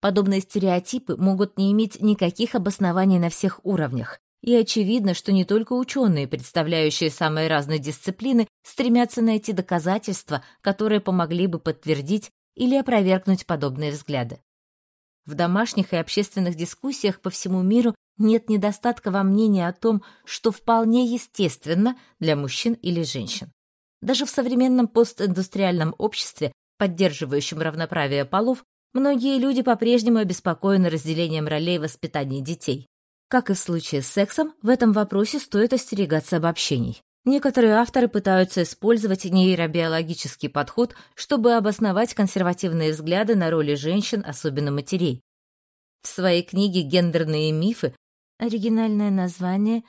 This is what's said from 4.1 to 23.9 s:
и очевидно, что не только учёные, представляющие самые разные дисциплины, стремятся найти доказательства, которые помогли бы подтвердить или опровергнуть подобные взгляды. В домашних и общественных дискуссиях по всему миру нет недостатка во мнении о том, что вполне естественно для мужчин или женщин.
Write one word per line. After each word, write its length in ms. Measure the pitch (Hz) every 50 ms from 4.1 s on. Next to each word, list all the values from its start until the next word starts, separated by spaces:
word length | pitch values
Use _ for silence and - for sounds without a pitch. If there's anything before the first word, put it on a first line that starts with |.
| - - _ _ _ _
и 120 | - 233 240
очевидно, 600 | 240 226 - - 226 208 185 226 254 202 196 175
что 180 | - - -
не 120 | 196 190 180
только 280 | - 196 220 226 -
учёные, 560 | 247 247 254 247 - 277 254 214 170 147 139 131
представляющие 840 | - 131 127 - - 175 160 156 170 160 156 151 151 - 170 156
самые 380 | - - 175 156 156 156 160 160
разные 300 | 156 147 143 143 156 156
дисциплины, 680 | 135 147 151 - - 190 185 _ 214 262 262 233 220 - _ _
стремятся 600 | _ - - - 269 247 233 240 240 240 - 247
найти 300 | 226 226 220 214 214 -
доказательства, 920 | 208 175 185 - 185 175 151 175 190 208 208 - 190 - - - 156 135 - - _ _
которые 400 | _ 202 196 - 214 220 214 208
помогли 460 | 208 - 185 185 170 151 165 175 180
бы 120 | 190 170 165
подтвердить 720 | _ 160 160 _ _ 147 156 143 139 143 202 214 - - _ _ _ _ _
или 220 | - 247 247 269
опровергнуть 680 | 269 262 269 247 214 196 185 185 185 185 196 190 185 -
подобные 440 | - 175 151 139 143 127 135 151 147
взгляды. 500 | 143 151 - - 143 131 120 113 127 - _ _ _ _ _ _ _ _ _ _ _ _ _ _ _ _ _
В 80 | 151
домашних 640 | 147 143 175 170 180 202 233 226 - 202 190 - -
и 20 |
общественных 580 | 165 165 - - 208 202 - - 196 185 175 175
дискуссиях 680 | 156 170 175 - _ - 269 269 - - 202 185 -
по 80 | _ 190
всему 320 | 185 - - 185 185 185
миру 320 | 185 185 214 240 240 233 208 _ _ _ _ -
нет 320 | 208 220 226 226 226 -
недостатка 600 | 214 202 185 208 202 - - 247 240 - _ 208
во 120 | 185 196
мнении 400 | 196 190 196 208 220 220 202 190
о 100 | 170 170
том, 300 | 180 _ - 226 220 202 - - - _ _
что 260 | - - - - 226
вполне 540 | 214 - _ - 233 226 226 220 226 247 254
естественно 880 | 233 240 233 - - _ - 202 160 - - - 147 165 175 208 240 254 - _ _ _ _
для 160 | - 160 151
мужчин 380 | 143 143 131 - - - 226 233
или 280 | - - 180 175 170
женщин. 480 | 165 139 - 135 107 - - - - - _ _ _ _ _ _ _ _